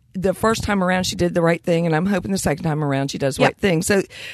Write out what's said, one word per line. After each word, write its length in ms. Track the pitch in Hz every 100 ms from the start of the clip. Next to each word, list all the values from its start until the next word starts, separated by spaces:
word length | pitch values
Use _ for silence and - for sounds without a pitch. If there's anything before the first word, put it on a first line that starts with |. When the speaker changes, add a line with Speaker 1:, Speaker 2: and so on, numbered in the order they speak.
| _
Speaker 1:
the 200 | 190 185
first 300 | 170 220 226
time 180 | - 202
around 220 | 180 185
she 100 | 185
did 200 | 196 175
the 80 | 180
right 200 | 165 170
thing, 240 | - 165 170
and 80 |
I'm 120 | 156 185
hoping 260 | 190 185
the 60 | 196
second 260 | 185 156
time 180 | 175 151
around 300 | 147 135 139
she 60 | -
does 180 | 139 131
the 60 |
Speaker 2:
Yep. 60 | 123
Speaker 1:
right 80 | -
thing. 240 | 202 165
So 200 | 185 196 - - -